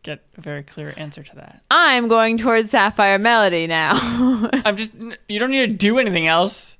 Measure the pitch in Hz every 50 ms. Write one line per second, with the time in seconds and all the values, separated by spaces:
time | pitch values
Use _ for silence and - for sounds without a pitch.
0 | _ 156 147 - _ _ _ - 151 151 147 143 143 - - 156 151 151 - -
1 | 156 147 - 143 139 - - 147 - - - _ _ _ 269 330 349 302 262 247
2 | 240 226 226 226 226 226 226 226 220 233 226 226 226 214 - 240 196 208 - -
3 | 208 196 196 196 208 233 240 226 208 190 175 165 165 165 165 160 160 151 196 262
4 | 240 233 233 240 254 254 262 220 214 - - 269 - 214 202 196 226 214 - -
5 | 226 233 226 - _ - 208 208 240 262 269 269 254 240 220 180 202 202 226 262
6 | 247 208 180 170 160 160 160 170 180 202 - - - - - _